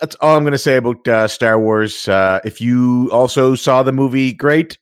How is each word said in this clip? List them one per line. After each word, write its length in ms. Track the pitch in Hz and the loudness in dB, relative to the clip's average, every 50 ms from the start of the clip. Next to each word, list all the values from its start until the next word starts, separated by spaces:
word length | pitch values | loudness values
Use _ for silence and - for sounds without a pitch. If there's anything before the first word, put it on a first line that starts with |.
That's 140 | 160 156 - | -10 -10 -6
all 200 | - 147 156 156 | -2 2 2 2
I'm 60 | 151 147 | 2 2
gonna 140 | 147 143 | 0 -2
say 180 | 135 - 147 135 | 0 0 0 0
about, 320 | 127 117 123 120 - - | 2 0 -2 -4 -4 -2
uh, 200 | 123 113 113 110 104 | 0 0 2 0 0
Star 300 | - - 123 113 110 110 | -2 -2 0 2 2 2
Wars. 480 | 110 110 107 107 107 104 - - - | 2 0 0 0 -2 -2 -6 -6 -4
Uh, 320 | 107 95 98 95 95 95 95 - | -2 0 2 2 2 0 -2 -4
if 160 | 107 - - | -8 -8 -6
you 480 | 117 120 123 123 123 123 123 123 127 120 | -2 0 0 2 2 0 0 0 0 0
also 440 | 113 120 127 120 - 143 131 131 131 | 2 0 0 0 0 0 2 2 0
saw 260 | 120 - 143 131 131 131 | 0 0 0 0 2 2
the 100 | 135 135 | 0 0
movie, 400 | 135 135 131 123 135 131 131 113 | 0 -2 0 0 -2 -2 -2 -4
great. 440 | - 151 147 151 160 156 160 - - | -2 -2 0 0 0 -2 -4 -10 -8